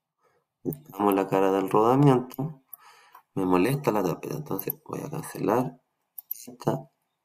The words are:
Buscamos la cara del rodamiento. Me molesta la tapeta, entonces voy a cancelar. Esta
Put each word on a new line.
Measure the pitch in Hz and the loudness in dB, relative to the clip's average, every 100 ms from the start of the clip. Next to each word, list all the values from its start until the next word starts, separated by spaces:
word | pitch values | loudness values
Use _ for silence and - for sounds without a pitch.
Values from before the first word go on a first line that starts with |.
| _ _ _ _ _ _ | _ _ _ _ _ _
Buscamos | 90 - - 98 104 | -10 -10 -12 -2 2
la | 98 95 | 2 2
cara | 95 95 | 2 4
del | 98 95 | 2 2
rodamiento. | 107 113 131 143 123 123 - 156 - _ _ - - _ - _ | 4 4 6 6 6 0 -8 -8 -10 _ _ -20 -20 _ -20 _
Me | 98 92 | -4 0
molesta | 90 104 147 123 | 2 2 0 0
la | 104 | 0
tapeta, | 90 80 - - | -2 -4 -8 -10
entonces | 76 98 - - | -8 -8 -8 -12
voy | - - | -12 -12
a | - | -10
cancelar. | - - - 90 170 247 - _ _ _ - - | -10 -10 -6 -2 0 -2 -8 _ _ _ -20 -16
Esta | - - - 110 - - _ _ _ | -16 -16 -6 -4 -4 -8 _ _ _